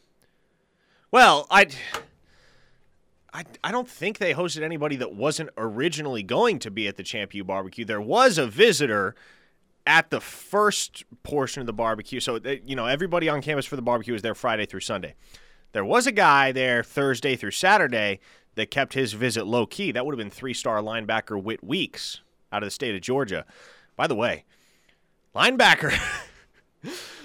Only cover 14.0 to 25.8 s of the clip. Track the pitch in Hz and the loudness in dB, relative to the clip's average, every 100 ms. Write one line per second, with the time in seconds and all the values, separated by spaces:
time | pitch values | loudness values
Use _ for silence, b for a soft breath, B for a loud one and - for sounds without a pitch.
14 | 110 113 113 101 123 110 104 95 - 101 | -2 -4 -4 -2 -2 0 -2 -6 -6 -6
15 | 76 - b b b b b 214 160 226 | -8 -14 b b b b b -4 2 2
16 | 254 208 175 143 135 131 127 120 - - | 2 4 6 6 4 2 2 0 0 0
17 | 139 120 143 127 104 - 185 208 147 117 | 0 0 -2 -2 -4 0 4 4 4 0
18 | 104 98 b b b - 104 139 131 135 | -2 -4 b b b -6 -4 -2 -2 -2
19 | 120 104 127 113 101 120 107 - 196 120 | -2 -2 -2 -2 0 0 0 -4 -4 -2
20 | 139 127 104 - 131 113 127 107 107 113 | -4 -4 -8 -10 -8 -6 -2 -2 -2 -4
21 | 107 110 - 104 98 110 95 185 139 - | -2 -2 -2 -6 -6 -8 -6 -6 -6 -8
22 | - - _ _ _ 104 101 - 123 95 | -12 -14 _ _ _ -6 -6 -6 -6 -6
23 | 123 131 117 85 - b b b b - | -2 -2 -2 -6 -8 b b b b -6
24 | 156 107 113 80 - _ _ _ _ _ | -4 0 -2 -4 -10 _ _ _ _ _
25 | _ _ _ - 202 254 208 156 | _ _ _ 0 2 6 6 6